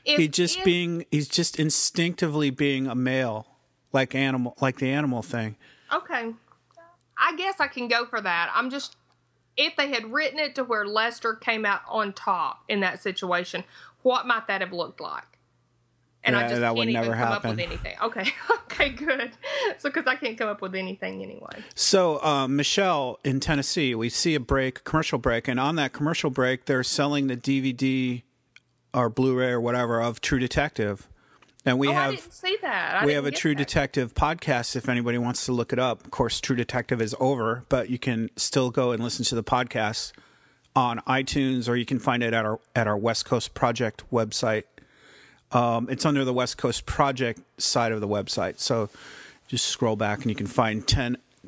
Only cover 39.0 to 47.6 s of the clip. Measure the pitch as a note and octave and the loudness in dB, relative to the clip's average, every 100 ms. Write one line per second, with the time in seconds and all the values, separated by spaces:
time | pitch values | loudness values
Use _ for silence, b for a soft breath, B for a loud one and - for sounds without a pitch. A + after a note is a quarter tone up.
39 | A#2 - A#2 A#2 G#2+ B2+ B2 B2 G#2+ G#2+ | -2 -2 -2 -2 0 0 0 -2 -2 -2
40 | - - b b b b b C3+ B2 A#2 | -8 -14 b b b b b 0 2 0
41 | - C3 C3+ C#3+ C3+ C3 A#2 A#2+ A2+ C3 | 0 0 0 0 0 0 0 0 0 -2
42 | C3+ A#2+ A#2+ A2+ G#2+ G#2+ _ B2+ G#2+ G#2 | 0 2 2 2 2 -2 _ 0 2 2
43 | A2+ A2+ - A#2+ - - B2 A#2 A2+ - | 0 0 0 -2 -2 0 0 2 -2 -4
44 | - A#2+ A2 - A#2 A2 - _ B B | -2 0 0 0 0 0 -4 _ B B
45 | B B B B B C3+ A#2+ A#2 B2 C3 | B B B B B 2 4 2 -2 0
46 | D#3 C#3+ C3 B2 B2 - B2+ - - - | 2 2 2 2 0 0 -2 -2 -2 2
47 | C#3+ B2+ A#2+ A2+ - - | 2 2 -2 -4 -10 -4